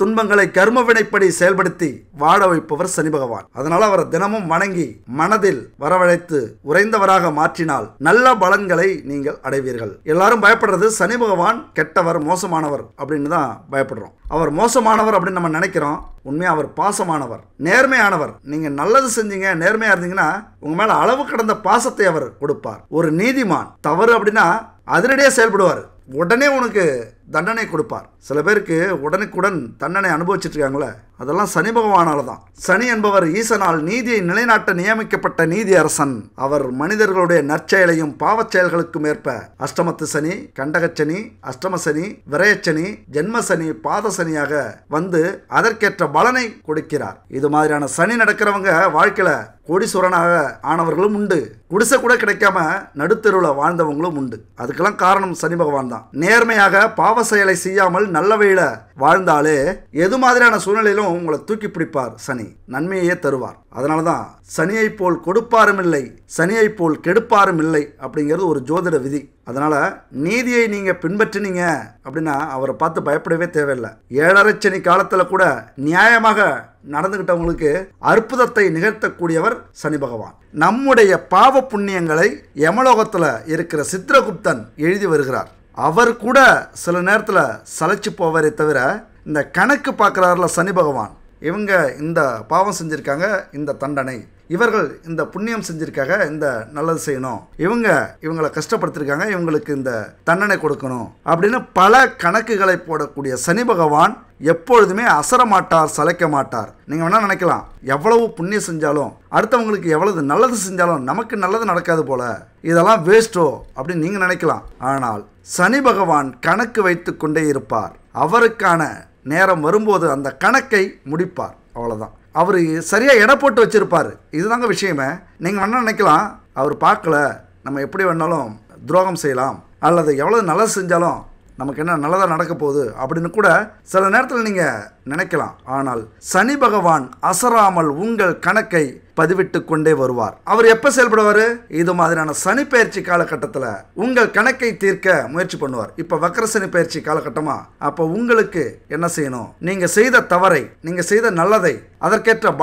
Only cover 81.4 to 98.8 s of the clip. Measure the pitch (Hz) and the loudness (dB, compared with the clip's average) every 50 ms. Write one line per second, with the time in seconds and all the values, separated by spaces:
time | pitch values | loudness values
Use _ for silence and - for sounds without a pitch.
81.4 | 214 262 269 269 254 262 - 202 202 202 190 180 170 160 151 156 180 220 277 - | 6 6 6 4 2 0 -2 -4 -4 -2 -2 -2 -2 0 2 2 2 0 0 -4
82.4 | - _ _ - 147 160 185 233 262 262 247 220 220 220 214 185 165 147 123 113 | -12 _ _ 0 0 2 2 4 4 4 4 4 2 0 0 0 0 0 0 -2
83.4 | 110 160 156 156 151 - - 151 139 - - 185 - 277 311 262 220 214 196 - | -6 -6 -4 -4 -4 -4 -4 -4 -4 -4 -6 -8 -2 2 2 2 2 2 -4 -4
84.4 | - 180 151 120 107 - - - 147 165 185 202 196 190 160 147 139 131 127 110 | -4 -4 -4 -4 -6 -12 -10 -4 -2 -2 0 0 0 0 0 0 0 -2 -4 -6
85.4 | 92 - - _ _ _ _ - 120 147 160 202 240 240 233 - 208 220 254 269 | -6 -8 -14 _ _ _ _ -4 -2 0 2 4 2 2 2 -2 -4 0 4 6
86.4 | 262 240 175 135 - - - - - 175 175 180 175 185 208 220 214 214 202 185 | 6 6 6 4 0 -4 -12 -8 -4 -2 -2 0 0 2 0 0 0 0 0 2
87.4 | 151 123 110 - - - - - 160 165 202 202 - 208 170 - 180 160 160 160 | 2 0 -2 -8 -12 -16 -6 -4 -2 -2 -2 -2 -4 -8 -6 -2 -2 0 2 2
88.4 | 151 151 147 - 156 151 147 135 123 143 190 220 - - - - _ - 151 147 | 2 0 0 0 0 0 2 2 0 0 -2 -4 -8 -14 -20 -18 _ -6 -4 -4
89.4 | 139 - - 175 190 233 285 277 - 277 254 - 220 196 - 196 185 180 175 170 | -4 -2 0 0 2 2 2 0 -2 -4 -2 0 0 0 2 2 2 2 4 2
90.4 | 185 160 - 175 170 196 196 185 170 151 139 123 107 98 - - - - _ _ | 0 0 0 -2 -2 0 0 2 0 2 0 -2 -6 -8 -10 -18 -20 -20 _ _
91.4 | - 151 175 208 214 196 196 180 156 135 127 - 151 160 170 170 151 135 120 110 | -8 -6 -6 -4 -2 0 2 2 2 0 -2 -6 -8 -4 -2 0 0 0 -2 -6
92.4 | 107 113 156 175 190 208 190 170 170 160 156 143 135 143 139 151 180 208 214 185 | -6 -2 0 0 0 0 -2 -6 -8 -8 -8 -6 -6 -6 -4 -2 -2 -2 -2 -4
93.4 | - - - 143 151 151 127 107 135 139 147 139 131 131 131 113 104 - _ _ | -6 -10 -10 -10 -8 -8 -6 -6 -6 -6 -4 -6 -6 -6 -8 -12 -14 -18 _ _
94.4 | _ - 156 180 233 233 214 220 175 139 - - - 165 165 160 151 147 - 180 | _ -8 -2 0 0 0 0 0 -2 -4 -6 -12 -14 -8 -6 -6 -6 -6 -6 -8
95.4 | 208 226 233 220 175 - 170 156 156 147 120 147 135 135 180 214 190 151 151 156 | -6 -6 -6 -6 -8 -8 -10 -10 -10 -8 -6 -4 -2 -2 0 -2 -2 -2 -4 -4
96.4 | 151 143 127 113 110 113 147 147 151 165 165 156 - 156 143 127 131 131 120 98 | -4 -4 -4 -4 -8 -10 -8 -6 -4 -4 -4 -4 -4 -6 -6 -6 -6 -8 -8 -10
97.4 | - - - - 139 180 233 233 233 214 170 139 110 95 - - - 156 160 165 | -12 -16 -10 -6 -4 -2 -2 0 0 2 2 0 0 -2 -8 -10 -10 -8 -4 -4
98.4 | 151 143 - 156 151 - - 208 | -4 -4 -4 -6 -4 -4 -4 -2